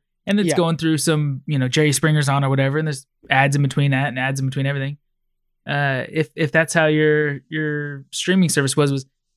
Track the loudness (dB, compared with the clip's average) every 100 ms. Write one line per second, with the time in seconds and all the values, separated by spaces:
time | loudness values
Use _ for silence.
0 | _ _ -2 0 2 2 0 0 0 0
1 | 2 0 0 -4 -4 -2 0 2 2 2
2 | 2 2 2 2 2 2 0 0 -4 -6
3 | -12 _ -2 2 2 2 0 0 0 0
4 | -2 -2 -4 -2 -4 -2 -4 -4 -8 -10
5 | _ _ _ _ _ _ -6 -2 0 -2
6 | -4 -2 -2 -2 0 0 0 2 2 4
7 | 2 2 0 -4 -8 -6 -4 -4 -8 -12
8 | -12 -6 0 2 2 2 0 2 0 0
9 | -6 _ _